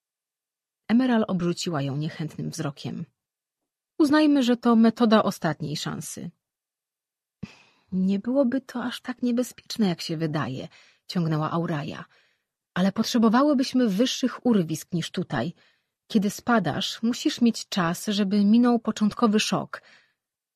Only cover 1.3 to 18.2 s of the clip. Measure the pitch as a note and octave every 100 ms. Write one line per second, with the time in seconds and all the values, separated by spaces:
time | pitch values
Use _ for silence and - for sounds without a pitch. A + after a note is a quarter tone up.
1.3 | F#3 F3 F3 F#3 D#3 C#3 C#3 D#3 - D3+
2.3 | - D3+ D3 D3 - - - - _ _
3.3 | _ _ _ _ _ _ - D4 D4+ D4+
4.3 | C#4+ A#3+ A#3+ A#3+ A3+ A3+ - A#3 G#3+ G3
5.3 | - E3 - D3+ D3 D3+ D#3 - - E3+
6.3 | _ _ _ _ _ _ _ _ _ _
7.3 | - - - _ _ - F#3 F#3 G3 A#3
8.3 | C4+ A#3+ A3 - A#3+ B3 - - B3 B3
9.3 | A#3 B3 - - - G3+ E3 - D#3+ D#3
10.3 | D3+ C3+ C3 - _ _ _ - F#3 D#3+
11.3 | D3+ D#3 E3+ E3 D3+ D#3 - - _ _
12.3 | _ _ _ _ - F#3+ - A3+ A#3+ A3
13.3 | A#3+ D4 C4+ C4+ B3+ A#3+ F#3 C4 - B3
14.3 | - B3 G#3 D#3+ D#3 - E3+ - - E3+
15.3 | C3 D3 - _ _ _ _ - A3+ G3+
16.3 | - - A#3 E3 F3+ G3 - A3+ A#3+ D#4
17.3 | - A#3 - - - E3 F3 - G3+